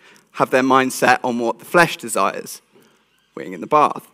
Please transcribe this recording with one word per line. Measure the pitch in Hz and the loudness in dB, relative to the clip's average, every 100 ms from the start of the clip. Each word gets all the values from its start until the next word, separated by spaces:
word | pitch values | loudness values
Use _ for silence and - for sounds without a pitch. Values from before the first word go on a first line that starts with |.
| _ _ _ | _ _ _
have | - 135 | -4 0
their | 131 | 2
mindset | 131 131 131 - 127 - | 4 2 2 0 2 2
on | 123 117 | 0 -2
what | 117 - | -4 -4
the | |
flesh | - 175 170 - | 0 2 2 0
desires," | 117 95 98 - - - _ _ _ _ _ _ _ - | -8 -4 -2 -4 -12 -18 _ _ _ _ _ _ _ -16
weeing | - | -14
in | 90 | -12
the | 170 | -2
bath. | 151 143 - - | 2 2 0 -14